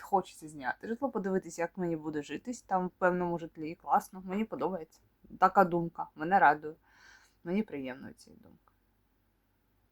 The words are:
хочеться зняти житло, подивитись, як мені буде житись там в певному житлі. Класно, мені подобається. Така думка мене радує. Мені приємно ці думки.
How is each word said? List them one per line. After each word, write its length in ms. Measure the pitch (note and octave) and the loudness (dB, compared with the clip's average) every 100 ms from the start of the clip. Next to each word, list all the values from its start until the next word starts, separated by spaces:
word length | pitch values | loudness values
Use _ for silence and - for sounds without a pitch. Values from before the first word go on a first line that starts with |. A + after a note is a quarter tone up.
хочеться 460 | - F#3+ - - D3+ | 0 0 0 -8 -14
зняти 400 | D3+ B2+ - G#3 | -8 -6 -6 -6
житло, 220 | A3+ C4+ | -6 -4
подивитись, 500 | A3 F#3+ F#3+ E3+ - | -2 0 0 -2 -4
як 180 | E3+ - | -4 -2
мені 180 | F3 D#3+ | -2 -2
буде 260 | D#3 D3+ | -4 -6
житись 400 | C#3+ D3+ B3 A#3+ | -6 -8 -8 -12
там 260 | - F#3 F#3 | -2 -2 -2
в 40 | |
певному 480 | - F#3 F3+ F3 E3+ | 0 2 2 0 -2
житлі. 360 | E3 D#3+ D#3 E3+ | -6 -10 -10 -10
Класно, 480 | C#3+ F#3+ - F#3+ F#3 | 0 0 0 -8 -6
мені 200 | G3 A3 | -4 -4
подобається. 560 | B2+ D#3+ F#3 D#3 _ _ _ - - | -2 -2 -4 -10 _ _ _ -20 2
Така 260 | F#3 G3+ F3+ | 4 6 4
думка 420 | F3 E3+ - D#3 D3 | 2 -2 -6 -10 -8
мене 240 | D#3+ G3 | 2 6
радує. 360 | D3+ D3+ D3+ D#3+ _ _ - - _ _ | 6 6 -2 -14 _ _ -20 -20 _ _
Мені 200 | E3+ G3 | -2 -2
приємно 500 | A3 C#3+ C3 C3+ G#2+ | -2 -6 -8 -10 -14
ці 160 | - - | -18 -20
думки. 440 | E2 F2 E2 _ _ _ _ _ _ _ _ _ _ _ _ _ | -20 -20 -20 _ _ _ _ _ _ _ _ _ _ _ _ _